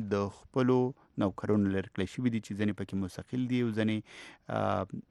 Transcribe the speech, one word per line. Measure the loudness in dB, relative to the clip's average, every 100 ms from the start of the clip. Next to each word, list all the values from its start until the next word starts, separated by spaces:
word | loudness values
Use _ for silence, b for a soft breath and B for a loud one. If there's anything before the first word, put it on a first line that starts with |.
| 2
د | 0 0 -4
خپلو | -4 2 4 4 2 -2 b -2
نوکرونو | -2 0 2 4 4
لرې | 2 -4 -4
کړی | -4 0
شوي | 0 0
دي | -4
چې | -2
ځینې | -2 -2
پکې | -4 -4 -4
مستقل | -6 -6 -4 0 2
دي |
او | 2 2
ځینې، | 0 0 -6 B B B -4
اه، | 0 0 0 -2 -8 -12